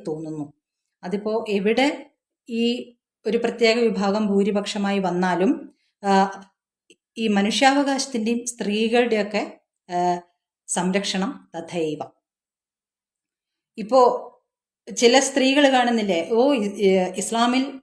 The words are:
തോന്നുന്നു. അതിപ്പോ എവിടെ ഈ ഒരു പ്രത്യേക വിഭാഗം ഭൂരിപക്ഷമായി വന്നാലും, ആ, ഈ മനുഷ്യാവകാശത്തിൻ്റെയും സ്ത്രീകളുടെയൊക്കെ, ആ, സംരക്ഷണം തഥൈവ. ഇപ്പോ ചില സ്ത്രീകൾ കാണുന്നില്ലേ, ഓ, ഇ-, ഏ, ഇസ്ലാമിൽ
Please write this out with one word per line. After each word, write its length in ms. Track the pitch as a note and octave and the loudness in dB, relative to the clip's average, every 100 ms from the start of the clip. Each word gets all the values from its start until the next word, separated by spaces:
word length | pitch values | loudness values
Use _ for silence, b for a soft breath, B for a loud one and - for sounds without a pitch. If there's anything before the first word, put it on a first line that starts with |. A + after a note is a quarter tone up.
| - | -6
തോന്നുന്നു. 460 | D#3 D#3 D#3 D3 - _ _ _ _ | -8 -8 -10 -12 -16 _ _ _ _
അതിപ്പോ 400 | F#3 G3 G#3 A3 A3 | -10 -8 -4 -6 -2
എവിടെ 580 | G3+ G3 A3+ C#4 - - _ _ _ - | -2 0 2 0 -2 -12 _ _ _ -10
ഈ 460 | A#3 A#3 B3 B3+ _ _ _ A3+ | -4 -2 -2 -8 _ _ _ -4
ഒരു 120 | A3+ | -2
പ്രത്യേക 400 | A#3 - A3+ A3+ | -2 0 2 2
വിഭാഗം 480 | A#3 F#3+ G3+ G#3 G#3+ | 0 0 -2 0 0
ഭൂരിപക്ഷമായി 720 | G3 G3+ G3+ G3+ G#3 G3+ G3+ | 0 0 -2 -4 -4 -2 -2
വന്നാലും, 760 | F#3 F3 F#3 F3 F#3+ D#4+ - b b _ | -2 0 0 2 0 0 -6 b b _
ആ, 380 | G3+ G3 G3 - - _ _ _ _ _ _ - | 0 2 2 -2 -18 _ _ _ _ _ _ -6
ഈ 100 | A3+ | -2
മനുഷ്യാവകാശത്തിൻ്റെയും 1200 | G3+ G3+ A3+ C4+ C#4 C#4 C4+ - A#3 G#3+ A#3+ A#3 | 0 0 4 4 4 0 -2 -4 -4 -2 -4 -6
സ്ത്രീകളുടെയൊക്കെ, 1120 | - G3+ G#3 A3 A#3+ A#3+ G#3+ G#3 G#3 D4 - _ _ - | -8 -4 -2 2 2 2 0 -2 -4 -6 -10 _ _ -8
ആ, 260 | F3 F3+ F3 - _ _ _ - | -2 0 -2 -6 _ _ _ -8
സംരക്ഷണം 800 | - F3+ G3 G3 F#3+ G3 C#4+ - E3 | -4 -2 -2 -2 -4 -6 -8 -14 -14
തഥൈവ. 420 | E3 F3 D#3 D3+ - _ _ _ _ _ _ _ _ _ _ _ _ _ _ _ _ - | -10 -6 -4 -6 -12 _ _ _ _ _ _ _ _ _ _ _ _ _ _ _ _ -14
ഇപ്പോ 460 | G#3+ C4 B3 - - - _ _ _ _ - G3 | 0 4 4 2 -6 -18 _ _ _ _ -14 2
ചില 220 | A#3+ B3+ | 4 6
സ്ത്രീകൾ 520 | C#4 - C4 C4+ C#4 | 4 2 2 4 4
കാണുന്നില്ലേ, 560 | B3+ A#3+ A#3 G#3 F3 - | 4 2 0 0 -2 0
ഓ, 220 | A3+ C4+ | 2 2
ഇ-, 220 | C#4 G#3 G3+ | 2 -2 0
ഏ, 360 | G3 F#3+ F#3 F#3 | 2 2 0 -4
ഇസ്ലാമിൽ 440 | G3 A3+ A#3+ B3+ C4+ - | -4 0 0 0 -2 -8